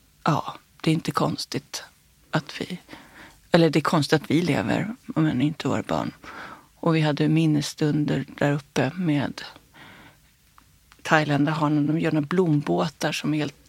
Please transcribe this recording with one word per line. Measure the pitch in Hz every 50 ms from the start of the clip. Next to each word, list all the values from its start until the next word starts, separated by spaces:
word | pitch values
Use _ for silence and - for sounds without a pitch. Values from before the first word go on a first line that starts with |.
| _ _ _ _ -
ja, | - - - - - - - _ _ _ _
det | - 170
är | 160
inte | 147 - -
konstigt | - - 151 143 - - - - - 135 - _ - - - - _ _ _ _ _ _ _ _
att | - 160 156 - - -
vi... | - - 185 175 - - - - - - - - - - - _ _ _ -
Eller | 175 165 160
det | 143 170
är |
konstigt | 147 - - 165 139 - - 156 -
att | -
vi | 131 156 180
lever, | 160 139 117 95 - 123 117 - 214 233 - -
men | - - - 160 156 - 123 135
inte | 151 160 - - 139
våra | 107 107 -
barn. | - - 73 60 - - - - - - - - - - - - _ _ _
Och | - 170 160
vi | 160
hade | 156 151 143 139 156 151
minnesstunder | 156 160 165 156 151 147 147 - - - 160 151 143 151 151 143 151 143 139 - - -
där | - 143 143
uppe | 151 - _ - - 127 131 151
med | 180 185 160 147 143 120 - - - - - - - _ _ _ - - - - - - - - _ _ _ _ _ _ _ _ _ - _ _ _ _ - - _ -
Thailändare | - 165 156 151 147 147 139 147 151 160
har | 160 156 147
någon, | 151 151 143
de | 147 151 165
gör | 165 160 151
några | 156 147
blombåtar | 143 180 180 190 165 151 147 147 - 175 175 175 160 - - - 151 151
som | - - 147 151
är | 151
helt | 147 - - - _